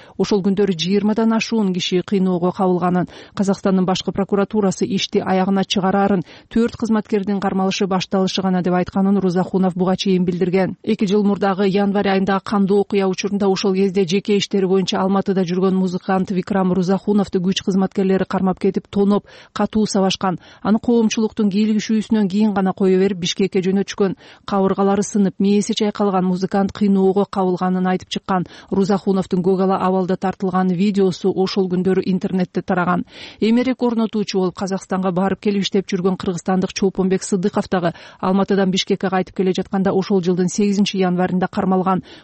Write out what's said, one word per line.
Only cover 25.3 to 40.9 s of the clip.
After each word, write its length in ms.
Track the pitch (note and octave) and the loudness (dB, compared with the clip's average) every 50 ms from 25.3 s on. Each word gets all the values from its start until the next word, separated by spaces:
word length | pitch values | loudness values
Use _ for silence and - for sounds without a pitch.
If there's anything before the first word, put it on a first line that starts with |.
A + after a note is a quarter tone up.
| - - | 0 0
мээси 360 | G3 G3 G3+ G#3 G3+ - A3 - | 0 2 2 2 2 0 -2 -2
чайкалган 460 | G#3+ G#3 - - G#3 G3+ F#3 F#3+ F3+ | -2 -2 -2 0 0 0 0 0 0
музыкант 480 | F#3 F3+ F3+ F#3+ F3+ - G3 G3 G3 - | 0 0 -2 -2 -2 0 0 0 -2 0
кыйноого 500 | - G#3+ G3+ G3 F#3+ F#3+ F#3+ F#3 G3+ G3 | 0 2 2 4 4 4 4 2 2 0
кабылганын 640 | - - G#3 F#3 F#3 F3+ F3 F#3 F#3 F#3 F#3 F#3 F#3 | 0 -2 -2 -2 0 0 0 -2 -2 0 0 0 0
айтып 220 | F#3 F3+ - - | 0 -2 -4 -8
чыккан. 380 | - G3+ - - G3 F#3 E3+ - - - - - | -10 -8 -4 -2 -2 -2 -2 -4 -10 -16 -10 -4
Рузахуновдун 720 | F#3+ G3 G3 F3 G3+ F3+ - G3+ F#3+ F#3+ F3 - G3 F3+ | -2 0 2 2 0 0 0 0 0 0 0 0 -2 0
көк 220 | E3 F#3+ F#3+ F3+ G3 | 2 2 2 2 2
ала 140 | F#3+ F#3+ F#3 | 2 0 0
абалда 400 | F#3 F#3 F#3 F#3+ F#3 E3+ F#3+ - | 0 0 0 0 0 -2 -2 -2
тартылган 500 | - F#3 F#3 - G3 F#3 F#3 F#3 F#3 F#3 | -2 -4 -4 -4 -4 -2 0 0 0 2
видеосу 540 | F#3 E3+ G3 G#3+ F#3+ G3+ F#3+ F#3 E3 - | 2 2 0 2 2 2 2 2 0 0
ошол 480 | - F#3+ F3 F3 F#3 F#3 - G#3 F#3+ F#3 | -2 0 0 0 0 0 0 -2 -2 0
күндөрү 320 | F3+ F3+ F3+ F#3+ F#3 F#3+ F#3 | -2 0 0 2 0 0 0
интернетте 580 | F#3+ F#3 F3+ - G3 E3+ F#3 - - - F#3 - | 0 -2 -2 -2 -2 -2 -2 -2 -2 -4 -6 -4
тараган. 420 | - G3 F3+ F3 F3 F3+ F3 - - - - - - - - | -2 -2 0 0 0 0 -2 -4 -6 -12 -18 -20 -20 -6 -2
Эмерек 440 | - A3 A3+ A#3+ B3 C4 B3 - B3 | 0 2 2 2 2 0 -2 -2 -2
орнотуучу 560 | A#3+ A3+ A3 A3+ G#3 - G#3+ G3 - - F#3+ | -2 0 0 -2 -2 -2 -4 -4 -2 -2 -2
болуп 160 | F#3 F3+ E3+ | -2 -2 -2
Казакстанга 560 | - G3+ F#3 F#3+ F#3 - - F#3+ F#3 F#3 F#3+ | -4 -4 -4 -4 -6 -6 -4 -4 -2 -2 -2
барып 280 | F3 F3+ G3 F#3+ F#3+ - | 0 0 0 -2 -2 -2
келип 220 | - G#3+ G3+ G3+ | -2 -2 0 0
иштеп 240 | F#3+ - - G3 F#3 | 0 0 -2 -2 -2
жүргөн 320 | - G3 F#3 F3 G3 F#3+ - | -2 -2 -2 0 -2 -2 -2
кыргызстандык 560 | - G#3 F3 E3 - - F#3 F#3 F#3 F#3 - | -4 -4 -6 -4 -4 -2 0 0 0 -2 -2
Чолпонбек 480 | - G#3 F#3+ - - F#3 F#3+ F#3+ F#3 | -2 -2 -2 0 0 0 0 0 -2
Сыдыков 480 | - - G#3+ F#3 F3 G#3 - G#3 F#3+ - | -2 -2 -2 -2 -2 -2 -2 -4 -4 -2
дагы 240 | - F#3 E3+ E3 - - - - - - | -2 -2 -2 -2 -4 -6 -12 -20 -12 -6
Алматыдан 520 | - F#3 F#3+ G3 G3 - G3+ F#3+ G3 F#3+ | -2 0 0 0 2 2 2 2 2 2
Бишкекке 360 | F#3 F#3+ - - G3+ - - F#3+ | 0 -2 -2 -2 -2 -2 -2 -2
кайтып 280 | F#3+ F#3 F3+ - - | -2 -2 -4 -4 -4
келе 180 | - F#3+ F#3 F3+ | -2 -2 0 0
жатканда 380 | - F#3 - - F#3+ F#3 G3 - | -2 -4 -4 -2 -2 0 0 0
ошол 300 | F#3+ F3+ - G#3 F#3+ E3 | 0 0 0 0 0 2
жылдын 240 | F#3 F3+ E3+ F#3 F3 | 2 0 0 0 0
сегизинчи 480 | - - G#3 G3+ G3 F#3+ G3+ - | 0 0 0 2 2 2 0 0